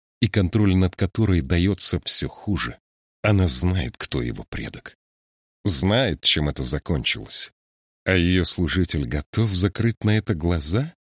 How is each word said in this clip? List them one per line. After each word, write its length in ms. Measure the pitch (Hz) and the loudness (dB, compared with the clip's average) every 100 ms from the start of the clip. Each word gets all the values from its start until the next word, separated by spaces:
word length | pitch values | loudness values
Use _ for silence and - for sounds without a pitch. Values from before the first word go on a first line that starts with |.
| _ - | _ -2
и 80 | - | 0
контроль 460 | 107 87 107 101 | 2 2 2 4
над 220 | 92 92 - | 4 2 0
которой 460 | 95 - 104 87 | -4 0 2 2
дается 580 | 67 87 92 95 - 90 | 2 2 2 2 0 0
все 280 | - - 69 | 0 0 -2
хуже. 500 | - - 90 - - _ _ _ _ | -8 -4 -4 -4 -8 _ _ _ _
Она 240 | 104 98 87 | 2 4 4
знает, 500 | 80 90 92 62 - | 4 2 0 -4 -6
кто 240 | - 69 | -4 -4
его 240 | 60 52 - | -4 -6 -10
предок. 480 | - 53 - - - _ _ _ _ _ _ | -10 -10 -12 -18 -20 _ _ _ _ _ _
Знает, 580 | 101 - 92 117 120 73 | 0 2 2 2 0 -2
чем 260 | - 82 73 | -2 0 -2
это 160 | 71 | -2
закончилось. 880 | 64 73 - 76 - - - - - _ _ _ _ _ | -2 -2 -2 -4 -2 -6 -2 -2 -2 _ _ _ _ _
А 120 | - 92 | 0 2
ее 280 | 87 92 | 2 2
служитель 600 | 85 - 82 90 85 80 62 | 2 0 0 0 -2 -2 -4
готов 480 | 73 - 107 113 | -6 -4 -4 -2
закрыть 480 | 90 95 - 117 - | 0 0 0 -4 0
на 160 | 107 107 | 0 0
это 160 | - | 0
глаза? 580 | 80 85 85 - 104 156 _ | -2 0 0 0 -2 -4 _